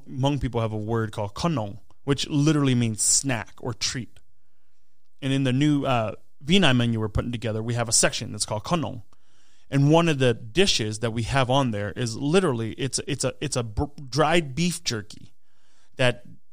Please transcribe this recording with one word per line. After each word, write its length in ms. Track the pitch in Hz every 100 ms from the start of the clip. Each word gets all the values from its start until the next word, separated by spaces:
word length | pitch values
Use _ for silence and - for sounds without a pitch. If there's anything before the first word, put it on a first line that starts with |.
| -
Hmong 300 | 143 139 143
people 200 | 127 113
have 120 | 113
a 40 | 107
word 360 | 107 113 110
called 220 | 107 104
konong, 440 | - 170 143 104 101 - -
which 260 | - 143 -
literally 460 | 147 147 151 135
means 260 | 123 117 107
snack 520 | - - 139 117 - -
or 120 | -
treat. 440 | 117 - 135 107 - - - - - - - - - - -
And 100 | 135
in 120 | 135
the 80 | 135
new, 320 | 127 151 143
uh, 280 | 135 123 107 - - -
Vinai 320 | 139 196 160 123
menu 220 | 120 113
we're 80 | 107
putting 240 | - 113
together, 300 | 117 113 107
we 120 | 113
have 140 | 120 117
a 40 |
section 400 | - 165 - 101
that's 120 | 104
called 200 | - 107
konong. 380 | - 170 110 95 - - - - - - -
And 220 | 139 143
one 180 | 160 170
of 120 | 139
the 120 | 127
dishes 680 | 113 113 156 196 - 107 107
that 100 | 117
we 120 | 113
have 260 | 104 135 123
on 220 | 135 127
there 180 | 104 101 -
is 200 | 123 107
literally, 540 | 143 180 185 117 110
it's, 260 | - 135 - -
it's 160 | 147
a, 100 | 131 -
it's 160 | 151 131
a 80 |
br-, 200 | 117 101 147 - 135
dried 460 | 123 151 175 147
beef 300 | 127 175 165
jerky 480 | - 110 104 - - - - - - - - -
that 260 | 123 123 - - -